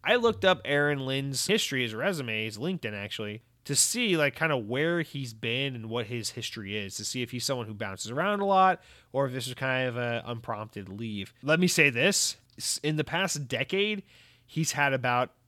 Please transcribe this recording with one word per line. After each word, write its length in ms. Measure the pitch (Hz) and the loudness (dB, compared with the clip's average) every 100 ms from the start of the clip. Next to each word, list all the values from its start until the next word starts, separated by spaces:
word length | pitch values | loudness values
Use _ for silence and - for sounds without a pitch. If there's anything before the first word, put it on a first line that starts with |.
I 120 | 143 247 | 4 4
looked 280 | 233 - | 4 4
up 160 | 190 165 - | 4 4 2
Aaron 400 | 143 147 143 131 | 2 4 2 0
Lynn's 400 | 135 139 131 - | -2 -2 -2 2
history, 380 | 208 - 135 | 2 2 0
his 100 | 120 | 0
resume, 500 | 110 165 175 123 110 | 0 -2 -2 -2 -2
his 140 | 110 107 | -4 -4
LinkedIn 340 | 147 185 113 | -4 -4 -4
actually, 480 | 104 104 - 107 107 _ _ | -6 -8 -6 -6 -8 _ _
to 140 | - 139 | -2 2
see, 400 | - 240 240 170 | 2 2 2 2
like, 180 | 143 | 2
kinda 220 | - 160 139 | 2 0 0
where 460 | 104 123 160 170 | 0 0 2 0
he's 320 | 160 143 131 | -2 -6 -8
been 400 | 113 117 120 139 127 | -6 -4 -2 -2 -6
and 140 | 110 | -4
what 160 | 113 104 | -4 -2
his 240 | 120 104 | -4 -6
history 460 | - 110 - 98 107 | -6 -8 -8 -6 -6
is, 180 | 98 - | -6 -8
to 80 | |
see 160 | 107 127 | -6 -4
if 100 | 120 | -4
he's 140 | 127 | -4
someone 220 | - 131 110 | -4 -4 -4
who 80 | |
bounces 360 | 107 107 95 107 | -8 -8 -8 -6
around 300 | 127 185 208 | -2 0 0
a 60 | 196 | 4
lot 360 | 190 190 175 - - _ | 6 6 4 -4 -20 _
or 140 | 131 139 | 0 0
if 60 | |
this 140 | 127 123 | -2 -6
is 60 | |
kind 340 | 127 131 127 127 | -4 0 2 0
of 120 | 120 | 0
a 240 | 120 117 | -2 -2
unprompted 640 | - 120 117 107 110 - 95 | -4 -8 -6 -6 -6 -10 -10
leave. 460 | 101 113 104 95 _ | -8 -6 -6 -8 _
Let 180 | 135 160 | 0 4
me 80 | 180 | 4
say 220 | - 143 | 6 4
this, 480 | 117 165 190 - - _ - | 6 2 2 0 -4 _ -10
s-, 240 | - - | -6 -2
in 140 | 147 156 | -2 -2
the 80 | |
past 420 | 147 165 190 151 131 | -2 0 -2 -2 -4
decade, 560 | 123 135 190 208 208 - - - _ _ | -2 0 0 0 -2 -8 -20 -20 _ _
he's 260 | - 160 | -2 0
had 220 | 147 143 | 4 4
about 400 | 131 123 123 127 _ | 4 2 2 2 _